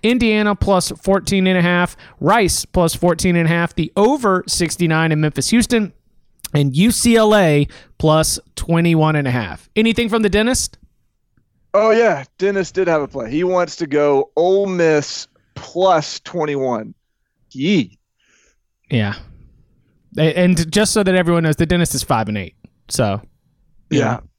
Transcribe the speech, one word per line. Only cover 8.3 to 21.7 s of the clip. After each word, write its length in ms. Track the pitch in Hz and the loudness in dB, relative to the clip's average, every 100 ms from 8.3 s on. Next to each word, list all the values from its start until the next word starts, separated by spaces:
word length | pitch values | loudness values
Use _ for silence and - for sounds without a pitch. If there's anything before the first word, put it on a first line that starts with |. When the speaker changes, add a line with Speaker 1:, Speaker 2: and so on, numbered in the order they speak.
| - _ | -6 _
Speaker 1:
twenty-one 600 | - - 165 170 165 156 151 | -14 -2 0 2 2 2 0
and 100 | 139 | -2
a 60 | |
half. 360 | 123 101 - _ | -4 -6 -12 _
Anything 340 | - 226 226 233 | 0 0 0 -2
from 140 | 226 | 0
the 80 | 208 | 0
dentist? 480 | 202 226 262 - - _ _ _ _ _ _ _ _ _ 196 | 0 0 -2 -6 -12 _ _ _ _ _ _ _ _ _ 0
Speaker 2:
Oh, 140 | 220 | 2
yeah. 320 | 226 226 147 135 - | 4 2 0 -8 -4
Dennis 320 | 190 196 175 | -2 -2 -4
did 160 | 180 175 | -2 0
have 160 | 156 | 0
a 60 | 139 | -2
play. 200 | 139 113 | -8 -6
He 100 | 143 | -4
wants 320 | 180 180 170 - | 0 0 -2 -6
to 120 | 151 | -4
go 420 | 147 147 139 - - | 0 2 0 0 0
Ole 300 | 175 196 196 | 0 0 -2
Miss 600 | 180 165 147 139 - - _ _ - | 0 2 2 -2 -12 -16 _ _ -20
plus 640 | - 175 190 165 147 - | -12 0 2 2 -2 -12
twenty-one. 720 | - 175 151 139 131 117 107 - _ _ _ _ _ | -10 -6 -4 -4 -4 -4 -8 -18 _ _ _ _ _
Yee. 480 | 131 151 196 92 _ _ _ _ _ _ _ _ _ _ | -6 0 0 -2 _ _ _ _ _ _ _ _ _ _
Speaker 1:
Yeah. 240 | 120 104 101 - - - _ _ _ _ _ _ - | -2 -2 -6 -16 -20 -20 _ _ _ _ _ _ -2
A-, 220 | 160 160 | 0 2
and 320 | 180 170 165 | 2 2 0
just 220 | 202 214 | 0 0
so 100 | 220 | 0
that 140 | 190 185 | 0 0
everyone 260 | 170 170 | 2 0
knows, 140 | 160 151 | 0 0
the 100 | |
dentist 300 | 165 | 0